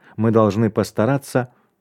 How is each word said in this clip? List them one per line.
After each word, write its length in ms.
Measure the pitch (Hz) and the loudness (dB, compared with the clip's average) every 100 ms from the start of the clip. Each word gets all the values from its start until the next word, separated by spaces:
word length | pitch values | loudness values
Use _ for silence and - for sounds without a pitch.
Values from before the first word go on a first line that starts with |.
| _ - | _ -4
мы 120 | 113 | 0
должны 400 | 110 107 101 110 | 2 2 2 -2
постараться 840 | 110 98 - 107 139 - 131 123 _ _ _ | -2 -4 -2 -2 -2 -2 -4 -4 _ _ _